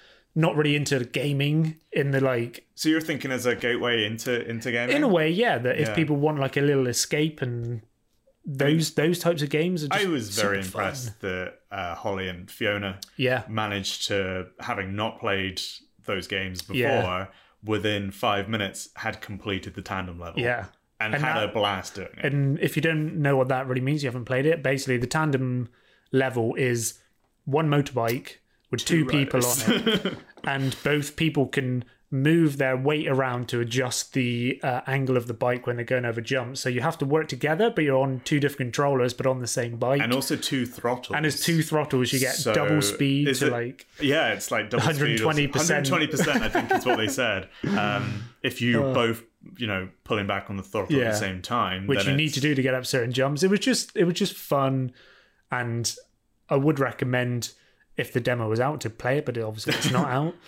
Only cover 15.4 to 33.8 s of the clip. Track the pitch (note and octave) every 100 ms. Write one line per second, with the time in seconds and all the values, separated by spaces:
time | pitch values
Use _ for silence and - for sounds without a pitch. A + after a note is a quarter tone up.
15.4 | F#2+ F2 - - - _ - G2 F2+ G2
16.4 | F#2+ F2+ - B2 A#2 A#2 F#2 F2+ G2 -
17.4 | _ _ G#2 G#2+ G#2+ G2+ G2 - A#2 G2+
18.4 | G2 A2 F#2+ - - - A2+ G#2 - G2+
19.4 | G#2+ F#2+ G2 F#2+ - F#2+ F#2 E2+ E2+ -
20.4 | A#2+ B2 G2+ _ _ - A2 C#3+ C3 A2+
21.4 | G#2 A2 G2+ F#2+ - G2+ F2 - D3 C#3+
22.4 | C#3 D3 D3+ D#3 D#3+ D#3 D3+ F3 C#3+ C3+
23.4 | B2+ C3 C3+ B2+ C3 D3+ C#3 B2 A#2+ C3
24.4 | D3 D#3+ C3 C#3 C#3 B2 A#2+ D#3 D#3 C3
25.4 | B2+ B2+ A#2 _ _ _ _ C3 C3 A#2+
26.4 | A2+ - B2+ A#2+ A2+ - _ _ _ _
27.4 | - C#3+ D#3+ D3 C#3 B2 A#2 B2 - -
28.4 | _ _ _ - - E3+ B2 C#3 C3+ C3
29.4 | A#2+ - - G#3+ A3+ G#3+ F#3+ D#3 - -
30.4 | - C#3 C3+ - C#3 D3 C#3+ - D#3+ C#3+
31.4 | B2 - B2+ B2+ - _ - C3+ C#3+ E3+
32.4 | D#3 C#3 C3 C3 C3+ D3+ D#3+ C3 C3 B2
33.4 | A#2+ A#2+ A#2 B2+